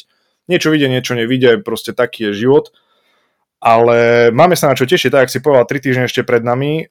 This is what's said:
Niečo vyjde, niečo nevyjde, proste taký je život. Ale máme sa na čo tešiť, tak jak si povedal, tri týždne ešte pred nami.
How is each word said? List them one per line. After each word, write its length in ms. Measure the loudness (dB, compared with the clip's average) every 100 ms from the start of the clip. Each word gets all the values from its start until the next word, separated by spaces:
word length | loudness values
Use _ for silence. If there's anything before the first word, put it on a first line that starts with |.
| _ _ _ _ -6
Niečo 240 | -2 0
vyjde, 160 | 0 0
niečo 240 | -2 -4 -6
nevyjde, 440 | -4 0 2 2 -2
proste 240 | -10 -8
taký 400 | -4 -6 -4 -6
je 160 | -2 0
život. 240 | 0 0 _ _ _ _ _ _ _ _ _
Ale 760 | 2 4 4 2 2 4 2
máme 240 | 4 2
sa 160 | 2 0
na 80 | 0
čo 80 | 0
tešiť, 240 | 0 0
tak 160 | 0 0
jak 60 |
si 80 | -2
povedal, 240 | 0 2 2
tri 160 | -2
týždne 240 | -4 -2 -2
ešte 160 | -4
pred 220 | -2 -2
nami. 420 | 0 -4 -4 -6 -8